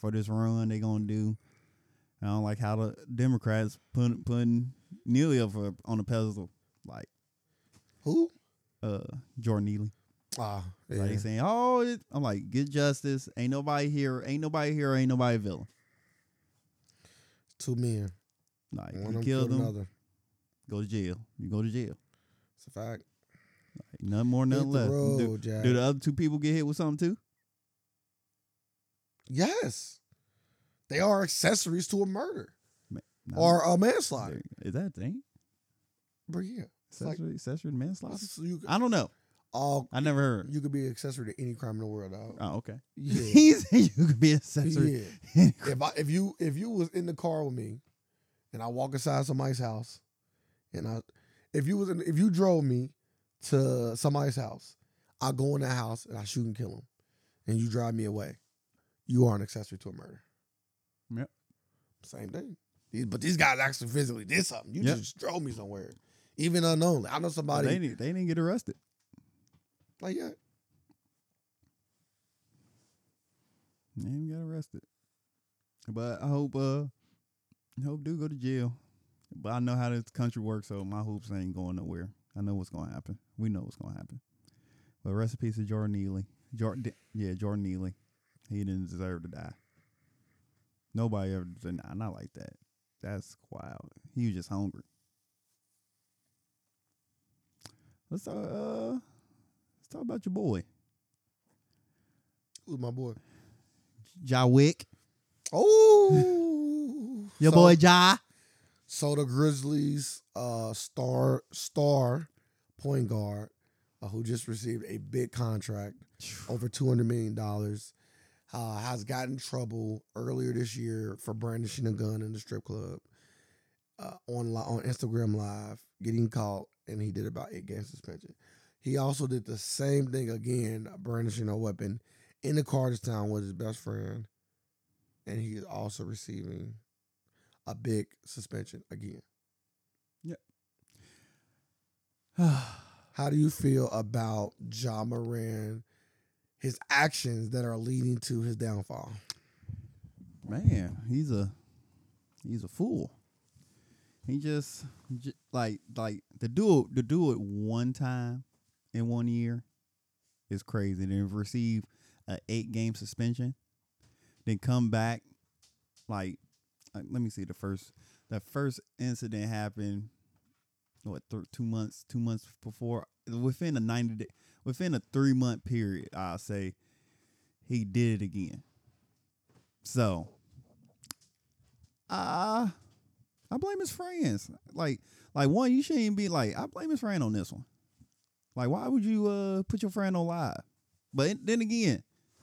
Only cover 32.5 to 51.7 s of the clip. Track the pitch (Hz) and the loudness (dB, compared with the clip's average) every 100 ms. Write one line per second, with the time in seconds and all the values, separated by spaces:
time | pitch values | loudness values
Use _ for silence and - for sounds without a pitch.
32.5 | _ _ _ - - - _ - - 170 | _ _ _ -14 -14 -14 _ -6 6 8
33.5 | 170 - 175 220 - - 131 98 60 - | 8 6 6 6 4 0 -4 -6 -8 -12
34.5 | - - 143 190 - 117 240 - _ _ | -10 -4 -4 -4 -4 -6 -6 -12 _ _
35.5 | _ _ _ _ _ _ _ - 175 190 | _ _ _ _ _ _ _ -10 -8 -8
36.5 | 240 127 _ _ - 156 170 160 151 - | -10 -14 _ _ -10 -8 -6 -8 -8 -8
37.5 | 156 156 131 147 190 - 190 214 - 170 | -6 -4 -4 -4 -6 -10 -10 -12 -8 -6
38.5 | 175 - 190 247 196 101 - _ _ _ | -6 0 2 4 2 0 -6 _ _ _
39.5 | 120 143 139 127 127 151 139 139 110 90 | -2 0 0 0 0 2 4 2 2 -2
40.5 | 147 143 139 131 113 143 131 107 - 123 | -4 -2 -2 -4 -4 -8 -6 -8 -8 -8
41.5 | 117 123 107 110 107 95 98 110 - 101 | -6 -6 -6 -6 -6 -8 -10 -12 -8 -4
42.5 | 92 - 117 - - 143 127 110 277 311 | -4 -6 -12 -16 -10 0 0 8 12 12
43.5 | - - 240 190 113 160 117 156 151 - | 10 8 8 8 8 6 8 8 6 2
44.5 | 147 151 156 156 127 95 - - 160 180 | 0 2 4 4 2 -6 -14 2 8 8
45.5 | - 143 131 147 147 147 175 196 - 165 | 8 0 0 0 0 0 0 0 -2 -2
46.5 | 143 226 208 165 185 175 156 170 156 143 | -2 -2 -2 -2 -2 -4 -4 -2 -2 -4
47.5 | 123 107 117 - _ _ _ _ _ _ | -4 -8 -10 -16 _ _ _ _ _ _
48.5 | 113 117 123 135 135 147 135 135 135 135 | -10 -6 -4 -2 -2 0 0 0 0 0
49.5 | 123 120 110 117 - _ _ _ _ _ | -2 -4 -6 -10 -16 _ _ _ _ _
50.5 | _ _ - 110 113 - _ _ _ _ | _ _ -10 -6 -8 -10 _ _ _ _
51.5 | 151 139 | -2 0